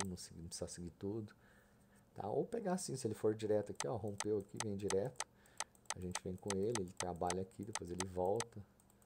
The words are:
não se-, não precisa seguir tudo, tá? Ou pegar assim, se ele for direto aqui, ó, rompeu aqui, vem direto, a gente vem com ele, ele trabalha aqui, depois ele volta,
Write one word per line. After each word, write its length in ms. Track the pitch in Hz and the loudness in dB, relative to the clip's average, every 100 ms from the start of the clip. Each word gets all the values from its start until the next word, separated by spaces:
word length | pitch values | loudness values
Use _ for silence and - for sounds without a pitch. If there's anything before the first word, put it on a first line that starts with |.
| 95 | -4
não 120 | 90 | -6
se-, 160 | - 87 | -8 -10
não 120 | 82 | -10
precisa 200 | - 85 | -6 -6
seguir 240 | - 87 - | -6 -8 -6
tudo, 360 | 98 113 107 - - - - - - - - | -4 -4 -6 -12 -20 -20 -20 -20 -20 -20 -16
tá? 140 | - 101 | -8 0
Ou 180 | 127 180 | 0 0
pegar 280 | - 202 | -2 0
assim, 220 | 185 - 135 | 0 0 -2
se 120 | 110 | -2
ele 60 | |
for 220 | 104 110 107 | 2 4 4
direto 360 | 107 104 104 | 4 4 4
aqui, 160 | 95 139 | -2 -2
ó, 80 | 117 | -2
rompeu 440 | 107 101 104 107 | -2 -2 2 2
aqui, 180 | 95 123 | 0 -4
vem 120 | 107 98 | -2 0
direto, 500 | 98 95 123 - - - - - - - - - | 2 4 2 -2 -10 -14 -14 -10 -10 -12 -10 -4
a 40 | |
gente 200 | 90 - | -4 -2
vem 120 | 98 92 | -4 -4
com 140 | 104 95 | 0 2
ele, 260 | 104 117 | 2 2
ele 120 | 90 - | -2 -4
trabalha 440 | 90 85 87 92 | -4 2 2 2
aqui, 220 | 95 - | 0 -4
depois 260 | 95 - 90 | -6 -4 -4
ele 160 | 90 95 | -4 0
volta, 540 | 90 90 113 - - - - - - | 4 4 4 0 -8 -14 -18 -20 -20